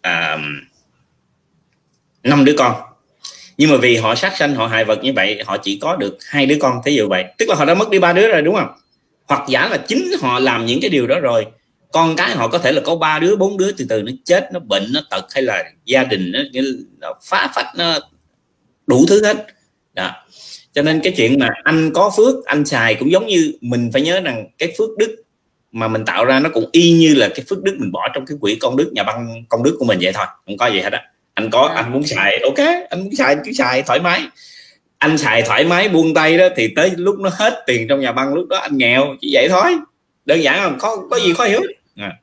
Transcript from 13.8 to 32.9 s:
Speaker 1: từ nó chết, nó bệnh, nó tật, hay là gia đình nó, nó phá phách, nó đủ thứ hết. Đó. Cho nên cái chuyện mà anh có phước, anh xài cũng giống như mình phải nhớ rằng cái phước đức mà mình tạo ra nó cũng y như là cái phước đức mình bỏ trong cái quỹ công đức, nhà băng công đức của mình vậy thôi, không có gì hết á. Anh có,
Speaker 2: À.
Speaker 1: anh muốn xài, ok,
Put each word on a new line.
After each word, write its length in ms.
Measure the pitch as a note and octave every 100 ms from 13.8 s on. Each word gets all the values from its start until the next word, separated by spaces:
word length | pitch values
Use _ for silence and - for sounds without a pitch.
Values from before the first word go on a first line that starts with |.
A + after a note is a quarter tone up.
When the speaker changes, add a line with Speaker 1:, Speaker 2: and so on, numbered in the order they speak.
| A2+
Speaker 1:
từ 140 | A2
nó 100 | G#2 C3
chết, 240 | - F3 -
nó 80 | F#3
bệnh, 320 | G#2+ G2+ G2
nó 80 | D3 -
tật, 140 | F#2+ -
hay 80 | C#3
là 220 | C3 G2 - _
gia 200 | - B2+
đình 280 | B2+ G2 F2+
nó, 280 | A2 C#3 B2+ C3+ A#2+ - _
nó 140 | - -
phá 260 | - F#3 C#4
phách, 120 | - - -
nó 220 | E3+ D#3 - _ _ _ _ _ _ _ -
đủ 180 | B2 E3
thứ 160 | G3
hết. 220 | G#3+ G#3+ - _ _ _ _
Đó. 160 | - F#2 - _ - - - _
Cho 100 | -
nên 180 | D3 D#3+
cái 120 | F#3 F3+
chuyện 220 | A2+ C3+
mà 100 | A#2+ -
anh 260 | - D#3+ D#3+
có 160 | E3 G3+ G3
phước, 280 | A#3 C4
anh 200 | - D3
xài 300 | C#3+ B2+ A2+
cũng 160 | A2 C3+
giống 160 | F#3 A3+
như 260 | F#3 D#3 -
mình 300 | A#2+ A#2+ A#2+
phải 100 | B2+
nhớ 180 | D3+ F#3
rằng 260 | E3+ A#2 G#2+ _
cái 160 | E3 -
phước 120 | A3+ G#3+
đức 280 | A3 - _ _ _ _ _ A2+
mà 120 | A2+
mình 160 | A2
tạo 200 | A2+ F2
ra 160 | A#2+ C3
nó 100 | C#3+
cũng 100 | - -
y 200 | E3 E3+
như 220 | E3 D#3+
là 140 | C#3+ G#2
cái 160 | - -
phước 140 | G3
đức 140 | G3 F#3
mình 140 | A2
bỏ 160 | F2 -
trong 120 | - C3
cái 120 | D3
quỹ 160 | G2+ A2+
công 200 | C3 C3
đức, 140 | D#3+
nhà 100 | B2+
băng 420 | G2+ A2+ A#2 A2+ A#2
công 140 | A2+
đức 140 | B2+ E3
của 60 |
mình 140 | A#2+ G2
vậy 100 | F2+
thôi, 140 | F#2+ G2 - -
không 100 | G2
có 100 | A#2+
gì 140 | G2+
hết 120 | F#2+
á. 100 | - - _ _
Anh 160 | - A2
có, 120 | A#2
Speaker 2:
À. 120 | C#3
Speaker 1:
anh 180 | - A#2
muốn 100 | C3 D3+
xài, 340 | F#2 G2 G2+
ok, 220 | C3 G3+ D4 F4 F4+